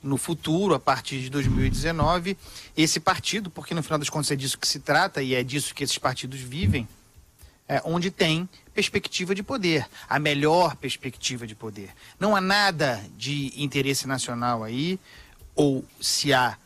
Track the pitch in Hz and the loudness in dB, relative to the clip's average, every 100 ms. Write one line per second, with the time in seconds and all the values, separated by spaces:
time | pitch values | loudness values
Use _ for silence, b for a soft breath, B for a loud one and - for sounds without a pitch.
0 | 143 135 - 160 - 160 196 143 - 131 | -2 -2 -2 -4 0 2 4 2 2 0
1 | - 139 127 143 127 127 131 - 151 165 | -2 -8 -4 0 2 2 2 2 0 2
2 | 147 175 175 196 B B B - 156 185 | 2 2 0 -6 B B B 2 2 2
3 | 160 185 - 202 190 - 147 170 143 156 | 2 0 0 -4 -4 -10 -6 -6 -2 -2
4 | 143 156 143 143 135 - - 147 - 147 | -2 -2 -2 -2 -2 -4 -4 -4 2 2
5 | 190 151 135 127 123 143 - - 139 - | 4 0 0 0 0 -2 -4 -4 -4 0
6 | 139 127 131 135 127 135 196 143 113 - | -2 -2 -8 -10 -10 0 2 2 -2 -12
7 | - - - _ b b _ 139 - 170 | -20 -20 -20 _ b b _ -2 0 -2
8 | 180 170 165 160 180 B B - 196 208 | -2 0 2 2 -2 B B -2 0 0
9 | - - 175 196 208 269 180 156 120 B | -4 -6 -2 -4 -2 -2 2 0 -2 B
10 | B 135 151 143 151 170 170 131 131 - | B 0 2 2 4 6 4 0 -8 -6
11 | 131 - - 127 117 107 113 104 95 - | -8 -6 -6 -6 -10 -10 -12 -12 -16 -18
12 | B B 196 202 185 202 202 160 147 113 | B B 2 2 4 4 4 4 0 0
13 | 101 101 120 147 135 127 143 139 135 135 | -6 -10 -4 -4 -4 -4 -2 0 0 0
14 | 131 135 - 120 123 120 110 120 160 190 | -2 -4 -4 -2 0 -2 -2 -4 -2 -4
15 | B B B B - - 147 131 - - | B B B B -10 0 2 2 -6 -6
16 | - - 143 131 123 101 | -2 0 4 4 4 -2